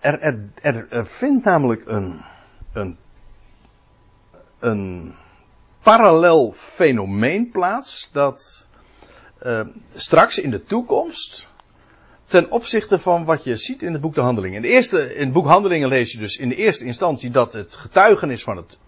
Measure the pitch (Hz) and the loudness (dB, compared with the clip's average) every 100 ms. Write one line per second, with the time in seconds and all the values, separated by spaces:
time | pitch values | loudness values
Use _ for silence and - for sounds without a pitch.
0 | 135 151 156 120 101 - 147 117 107 120 | -2 -2 -4 -6 -10 -6 -4 -4 -6 -8
1 | 110 - 262 277 220 175 135 110 - 107 | -8 -6 0 0 2 2 2 -2 -4 -6
2 | 95 82 - - _ _ - 117 98 82 | -6 -10 -18 -20 _ _ -14 -10 -8 -10
3 | _ _ - - _ _ _ _ _ _ | _ _ -20 -20 _ _ _ _ _ _
4 | _ _ _ - _ _ 120 104 95 90 | _ _ _ -20 _ _ -4 -4 -6 -10
5 | 85 80 - _ _ _ _ _ - 226 | -14 -18 -20 _ _ _ _ _ 4 6
6 | 214 165 175 165 117 - - - 170 120 | 6 6 6 6 4 -4 -20 0 2 2
7 | 98 98 117 180 240 208 180 220 269 - | -2 -2 -2 -2 -4 -2 -2 -2 -8 -16
8 | - 147 143 135 - - - _ _ _ | -10 -2 -2 -2 -16 -20 -20 _ _ _
9 | - - - _ 127 113 110 - - - | -20 -20 -20 _ -6 -6 -6 -12 -20 -12
10 | - 156 202 - 156 104 - 220 240 - | 2 4 4 2 -4 -6 -4 -6 -2 -2
11 | 339 - - - - _ _ _ _ _ | -2 -8 -12 -16 -20 _ _ _ _ _
12 | _ _ _ 180 170 233 - 220 202 185 | _ _ _ 2 2 -4 -2 -4 0 -2
13 | - 175 160 160 - 113 - - 175 160 | 2 -2 0 -2 -2 -6 -6 -10 -8 -6
14 | 151 151 127 120 92 98 113 247 240 185 | -4 -2 0 -2 -4 -6 2 2 2 0
15 | 135 - 139 139 139 175 202 170 139 131 | -2 -4 -2 0 4 4 4 0 0 0
16 | 117 117 104 - 131 123 214 - 117 120 | -2 -6 -10 -6 -6 -2 -2 -2 -6 -4
17 | 180 147 123 123 117 113 101 - - - | -2 -2 -2 0 0 -4 -14 -16 -2 4
18 | 208 208 175 120 - 98 80 - | 6 4 2 -6 -8 -10 -12 -20